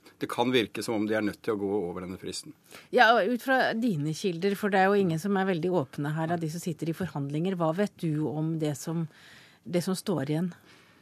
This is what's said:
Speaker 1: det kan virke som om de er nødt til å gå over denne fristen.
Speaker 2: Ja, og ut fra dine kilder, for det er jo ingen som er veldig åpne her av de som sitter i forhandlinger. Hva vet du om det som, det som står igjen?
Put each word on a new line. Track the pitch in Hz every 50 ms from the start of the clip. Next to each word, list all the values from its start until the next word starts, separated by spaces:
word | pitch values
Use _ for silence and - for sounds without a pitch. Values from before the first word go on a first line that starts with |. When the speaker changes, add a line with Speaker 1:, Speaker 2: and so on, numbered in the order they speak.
| _ - - -
Speaker 1:
det | - -
kan | - - 120 127
virke | 127 127 107 101 - 113 104
som | - 117 104
om | 107 101
de | 110
er | 110 107
nødt | 101 90 -
til | - - 110
å | 101
gå | 101 98 98 107
over | 90 87 90 92 90
denne | 90 92 90
fristen. | - 95 90 - - - - _ _ - - - - -
Speaker 2:
Ja, | - 247 240 214 240
og | 233 175 208
ut | 247 226 -
fra | 262 262 262 208 127
dine | 165 226 226 254 190 147 143 156
kilder, | 156 - - 202 170 165 175 202 196 -
for | - 202 196
det | 196
er | 190 190
jo | 202 202
ingen | 196 180 160 160
som | 156 202 202 190
er | 190 190
veldig | 190 165 160 180 180 180
åpne | 135 - - - 143 147 156 160
her | 160 160 175
av | 175
de | 170 156
som | 156 175
sitter | - 180 156 156 160 160
i | 160 -
forhandlinger. | 185 - - 147 139 139 147 151 170 190 196
Hva | 170 170 156 160 180
vet | 208 202 _ - -
du | 165 151 151 156 127
om | 127 156 156 160 165 156
det | 156 151 147
som, | - - - 160 170 165 151 - - - - - - - - - _ -
det | - 170 175 160
som | 190 190
står | - - - 185 147 135 139 151
igjen? | 156 180 180 175 - _ - - - - _ _ _